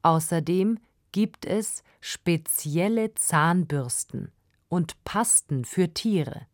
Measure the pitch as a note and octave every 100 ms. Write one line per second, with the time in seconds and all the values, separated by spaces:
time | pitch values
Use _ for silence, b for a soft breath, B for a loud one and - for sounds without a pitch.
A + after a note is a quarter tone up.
0 | E3+ D#3+ D#3+ E3 D#3+ F3+ G3 A3+ b b
1 | _ G3 A3 - - G3+ G3+ - b b
2 | - - - E3 D#3+ - D3+ D#3 G3 A3+
3 | A3 - - D#3+ D#3+ F3+ D#3+ C#3+ B2 -
4 | - - - _ _ _ _ F3 E3 -
5 | - G3+ A3+ - - C#3 A#2+ - F3 E3
6 | A3+ F#3+ C3+ - -